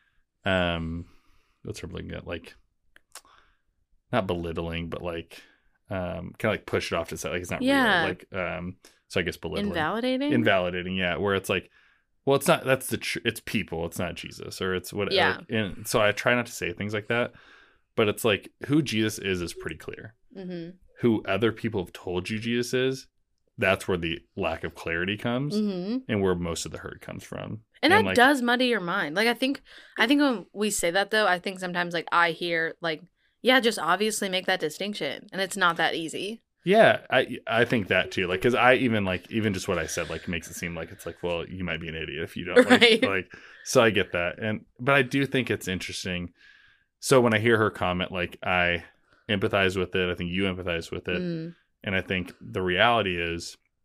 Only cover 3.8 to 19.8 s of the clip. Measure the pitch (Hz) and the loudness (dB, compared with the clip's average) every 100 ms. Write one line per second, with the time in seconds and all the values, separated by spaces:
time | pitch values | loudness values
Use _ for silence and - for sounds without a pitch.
3.8 | _ _ _ - 92 87 85 82 85 85 | _ _ _ -2 0 -2 -4 -4 -4 -4
4.8 | 85 80 87 85 - - - _ _ _ | -6 -8 -8 -8 -10 -18 -20 _ _ _
5.8 | - 95 90 87 90 - 113 95 - 101 | -10 -6 -6 -8 -10 -4 -2 -2 -2 -2
6.8 | - 87 82 80 - 90 92 - 254 277 | 0 -2 -4 -6 -4 -4 -4 -2 2 2
7.8 | 240 180 160 180 - - 85 85 90 95 | 4 2 0 -4 -8 -6 -4 -4 -8 -12
8.8 | - _ - 98 85 - 85 127 202 170 | -18 _ -6 -2 -2 -4 -6 -4 -2 -2
9.8 | 156 214 254 262 285 120 110 98 90 90 | -2 -2 -2 -2 0 2 4 2 2 -2
10.8 | 90 92 90 80 101 98 - 95 - _ | -4 -2 -2 0 0 0 0 -2 -4 _
11.8 | _ _ _ _ - 139 - 147 131 131 | _ _ _ _ 0 2 4 2 2 0
12.8 | - 113 - - 120 - - 107 85 82 | 0 -6 -4 -6 -4 -6 -4 -4 -4 -4
13.8 | 85 - 87 82 - - - - 95 92 | -6 -4 -6 -6 -12 -14 -12 -6 -2 -2
14.8 | - 98 98 185 156 - - 113 101 - | -4 -4 0 2 2 0 -4 -4 -4 -6
15.8 | 107 123 104 104 127 123 113 - 87 - | -2 2 4 2 2 2 0 -6 -6 -4
16.8 | 104 107 101 117 120 - - - _ _ | -4 -4 -2 -2 -2 -6 -20 -20 _ _
17.8 | _ - 107 101 120 98 - - - 147 | _ 0 2 2 2 2 -2 -10 0 0
18.8 | 123 107 107 - 98 92 85 - - 78 | 2 2 0 0 -2 -2 -2 -6 -10 -10